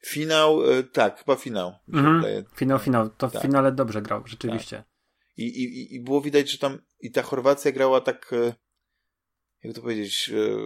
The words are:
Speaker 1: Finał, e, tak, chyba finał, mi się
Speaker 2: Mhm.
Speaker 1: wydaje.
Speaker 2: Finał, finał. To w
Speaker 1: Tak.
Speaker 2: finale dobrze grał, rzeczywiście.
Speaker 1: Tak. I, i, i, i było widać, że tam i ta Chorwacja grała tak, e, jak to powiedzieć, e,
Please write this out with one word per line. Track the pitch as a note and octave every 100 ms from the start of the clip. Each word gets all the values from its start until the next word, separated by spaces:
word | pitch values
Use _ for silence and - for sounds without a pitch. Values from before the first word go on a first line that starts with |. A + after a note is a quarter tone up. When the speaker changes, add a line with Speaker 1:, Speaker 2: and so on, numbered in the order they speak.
| -
Speaker 1:
Finał, | D3 D#3 D#3 D#3 D#3 C3
e, | C3
tak, | B2+ - G#2+ -
chyba | - C3
finał, | - G#2+ F2+ F2+ -
mi |
się | D3+
Speaker 2:
Mhm. | C#3+ E3
Speaker 1:
wydaje. | D#3+ G#2 G2 -
Speaker 2:
Finał, | C3 C3+
finał. | C#3 B2 A2
To | _ B2+
w |
Speaker 1:
Tak. | A2
Speaker 2:
finale | C3 C#3 C3+
dobrze | C3 B2 G#2+
grał, | G#2+ G#2+ -
rzeczywiście. | A2+ A#2+ A2+ - G#2
Speaker 1:
Tak. | - _ _ _ _ -
I, |
i, | A2+ B2+
i, | B2 B2 - C3
i |
było | A#2+ C#3+
widać, | C#3+ C#3+ C#3+
że | -
tam | C#3 C#3 _ _
i | A#2+
ta | C3
Chorwacja | A#2+ B2+ B2 C#3 D3
grała | C3+ C3 C3
tak, | B2+ B2 -
e, | A#2+ A#2+ A#2 _ _ _ _ _ _ _ _ _ _
jak | - A2+
to |
powiedzieć, | A#2+ A2+ G2+ - -
e, | A2 G#2+ G#2+